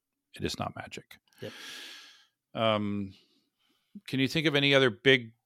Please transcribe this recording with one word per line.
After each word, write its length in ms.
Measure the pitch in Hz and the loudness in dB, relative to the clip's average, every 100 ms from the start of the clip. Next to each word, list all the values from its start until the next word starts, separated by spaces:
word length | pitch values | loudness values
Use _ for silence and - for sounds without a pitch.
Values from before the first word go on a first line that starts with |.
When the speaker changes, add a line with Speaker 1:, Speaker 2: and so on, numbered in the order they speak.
| _ _ _ | _ _ _
Speaker 1:
it 100 | - | -8
is 140 | - - | -8 -6
not 160 | 95 | -8
magic. 440 | - - - - - _ _ | -10 -14 -16 -20 -20 _ _
Speaker 2:
Yep. 100 | 107 - - - - - - - _ _ _ | -16 -16 -16 -16 -18 -20 -20 -20 _ _ _
Speaker 1:
Um, 580 | - 113 107 104 101 98 98 _ _ _ _ _ _ _ - - | -2 0 0 -2 -4 -8 -12 _ _ _ _ _ _ _ -20 -8
can 120 | 131 | -2
you 80 | 131 | -2
think 180 | 165 156 | 0 2
of 80 | |
any 200 | 143 139 | 2 4
other 140 | 139 131 | 4 4
big, 440 | 104 135 131 113 - | 4 4 4 2 -18